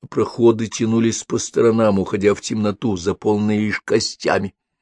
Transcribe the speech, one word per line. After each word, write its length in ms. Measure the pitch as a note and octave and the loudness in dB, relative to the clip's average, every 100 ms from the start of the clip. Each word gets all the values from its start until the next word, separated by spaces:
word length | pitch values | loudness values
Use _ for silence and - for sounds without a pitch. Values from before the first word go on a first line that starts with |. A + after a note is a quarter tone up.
| - | -8
Проходы 580 | - G#2 - A#2 A2+ A2 | -4 -4 4 4 4 -2
тянулись 560 | - A2 A2+ A2+ G#2+ | -4 0 2 0 -2
по 160 | - A#2 | -6 -6
сторонам, 580 | - C3 A#2 A2+ G#2+ G2 | -4 2 2 4 2 2
уходя 360 | F2+ G#2 G2+ G2+ | -2 2 2 0
в 60 | |
темноту, 540 | - A2 G#2 G2 A#2 F#2 | -4 -4 -2 -2 -4 -2
заполненные 640 | F#2 F2+ G#2+ G#2 G#2+ G#2+ | -4 -4 -2 0 0 0
лишь 200 | G#2+ - | -2 -4
костями. 720 | - A#2 - - - F#2+ G2+ _ _ _ | -2 -2 -2 -6 -2 -2 -2 _ _ _